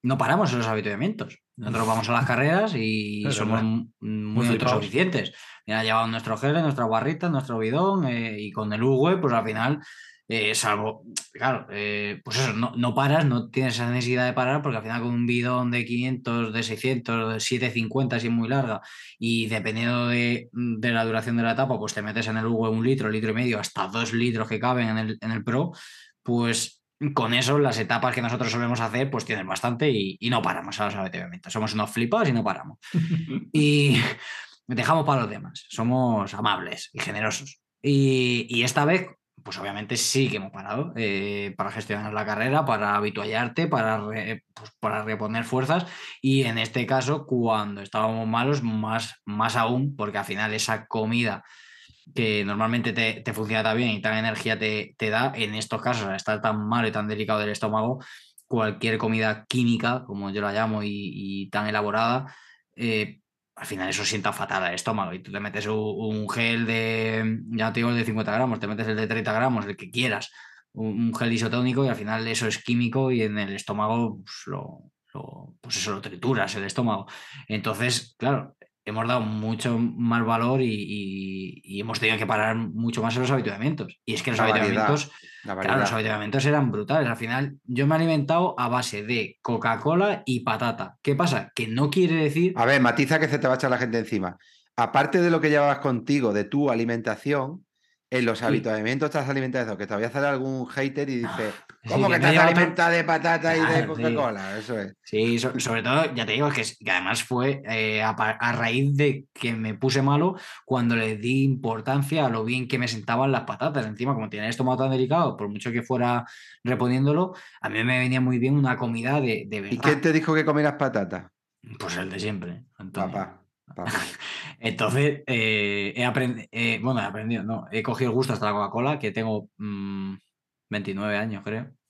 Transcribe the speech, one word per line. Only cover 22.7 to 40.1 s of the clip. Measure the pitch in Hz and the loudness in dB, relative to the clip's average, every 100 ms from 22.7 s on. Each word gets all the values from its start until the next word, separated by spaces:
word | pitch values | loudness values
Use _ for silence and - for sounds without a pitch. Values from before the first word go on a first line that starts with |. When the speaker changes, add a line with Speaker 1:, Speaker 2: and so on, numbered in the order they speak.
| 113 | 2
Speaker 1:
litro, | 117 131 110 | 2 2 0
litro | 110 110 | 0 0
y | |
medio, | 110 123 104 | 0 0 -2
hasta | 98 107 95 | -2 -4 -2
dos | 113 113 | -2 -2
litros | 117 120 113 110 | 0 0 0 -2
que | 110 | -2
caben | 120 123 113 | 0 2 0
en | 110 | 0
el, | 110 110 | -2 -4
en | 113 | -4
el | 113 | -4
Pro, | 113 123 170 - - - - _ | 0 0 0 -6 -20 -20 -20 _
pues | - 120 117 113 - _ _ _ 147 | -2 0 2 0 -4 _ _ _ -2
con | 135 117 | 0 0
eso | 123 120 147 | 2 4 4
las | 143 117 | 4 2
etapas | 104 120 127 | 0 2 2
que | 127 | 0
nosotros | 117 120 117 | -2 -2 -2
solemos | 120 120 117 | 0 0 0
hacer, | 113 120 139 | 0 0 0
pues | 131 | -2
tienen | 113 107 | -4 -6
bastante | 92 95 120 120 151 | -4 -2 -2 2 2
y, | 113 95 90 | 2 0 -2
y | 117 | 0
no | 120 | 2
paramos | 92 90 92 95 | 0 -2 -6 -4
a | |
los | 104 | -2
avituallamientos. | 101 95 90 90 90 - | -2 -6 -6 -10 -12 -8
Somos | 120 110 | -4 -2
unos | 107 101 | -2 -2
flipados | 117 117 220 185 | 0 0 2 2
y | |
no | 117 | 2
paramos. | 98 92 - - - | 0 -4 -8 -16 -2
Speaker 2:
<laughs> | 170 165 165 165 131 - | 0 2 0 -2 -6 -2
Speaker 1:
Y | 156 147 147 143 117 117 - - - - - | 2 4 6 6 4 2 -4 -12 -14 -16 -18
dejamos | - 117 117 160 | -6 -2 2 2
para | 147 135 | 4 2
los | 107 | 0
demás, | 104 95 - - | -6 -12 -18 -12
somos | - 117 127 123 110 92 | -2 0 2 4 2 0
amables | - 107 95 87 87 - | 0 0 0 -4 -10 -10
y | - | -8
generosos. | - 104 110 - 139 - _ _ | -6 -2 -2 -2 -8 -18 _ _
Y, | 139 139 135 131 123 120 117 | 2 6 6 4 4 2 0
y | 120 | 0
esta | 123 151 | 2 4
vez, | 147 185 185 - _ - | 4 2 0 -14 _ -20
pues | - 98 | -14 -8
obviamente | 98 101 107 120 | -8 -8 -4 -2
sí | - | 2